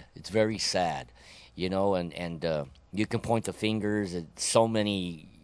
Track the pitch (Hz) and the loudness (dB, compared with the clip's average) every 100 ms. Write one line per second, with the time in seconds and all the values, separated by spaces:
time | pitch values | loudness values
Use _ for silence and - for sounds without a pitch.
0 | - - - 104 110 107 - 95 87 71 | -16 -16 -2 2 2 2 -2 0 0 -2
1 | 64 - - - - - 92 95 98 95 | -8 -16 -20 -20 -18 -6 -2 2 2 2
2 | 87 78 87 82 82 78 71 - - 95 | 0 -6 -8 -4 -2 -2 -4 -10 -10 -4
3 | 107 117 - 117 101 92 107 110 104 104 | -2 -2 0 0 0 -2 0 0 0 0
4 | 98 87 80 - - 120 113 110 104 98 | 0 -4 -8 -8 2 4 6 4 2 0
5 | 90 82 76 - | -2 -6 -12 -20